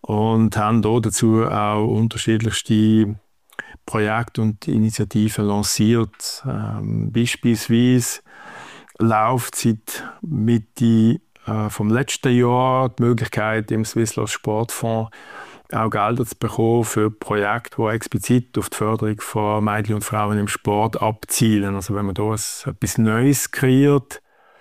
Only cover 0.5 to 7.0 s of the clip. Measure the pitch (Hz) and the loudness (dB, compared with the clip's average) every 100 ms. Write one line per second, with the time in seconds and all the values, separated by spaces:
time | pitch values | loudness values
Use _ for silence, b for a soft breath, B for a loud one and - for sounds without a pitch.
0.5 | 110 107 113 104 117 113 92 117 110 113 | 2 2 2 2 2 0 0 2 4 2
1.5 | 104 104 107 110 110 113 - - 110 110 | 0 0 0 0 0 0 -2 0 0 0
2.5 | - - 110 107 110 107 107 _ _ _ | -4 0 2 4 4 2 -2 _ _ _
3.5 | - B B - 113 107 110 120 - 110 | -18 B B -6 -2 0 0 -2 -2 -2
4.5 | 104 - 110 110 107 104 110 107 107 104 | -2 -2 0 0 0 -2 0 0 0 0
5.5 | 104 101 - 107 117 107 _ - - 135 | 0 -2 0 2 2 0 _ -12 -10 -8
6.5 | 113 107 107 104 110 | -6 -6 -6 -4 -4